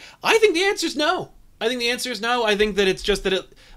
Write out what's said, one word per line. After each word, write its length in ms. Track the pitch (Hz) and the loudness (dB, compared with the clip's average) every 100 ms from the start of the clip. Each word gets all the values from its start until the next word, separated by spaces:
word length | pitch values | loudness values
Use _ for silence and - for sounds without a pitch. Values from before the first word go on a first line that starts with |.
| - - | -8 -6
I 140 | - 440 | 0 4
think 180 | 427 | 4
the 100 | 330 | 4
answer 220 | 392 403 330 | 0 0 -4
is 80 | |
no. 360 | 254 302 359 - - - _ | -2 -2 -2 -6 -16 -20 _
I 100 | 220 | -4
think 120 | 247 | -2
the 80 | 233 | -2
answer 220 | 247 254 | -2 -4
is 100 | 214 | -6
no. 240 | 233 247 | -2 0
I 100 | 214 | 2
think 220 | 202 214 196 | 2 2 2
that 100 | 190 | 0
it's 160 | 180 | 0
just 220 | - 196 | -2 -2
that 80 | 190 | 0
it, 140 | 185 - - - | -2 -4 -18 -20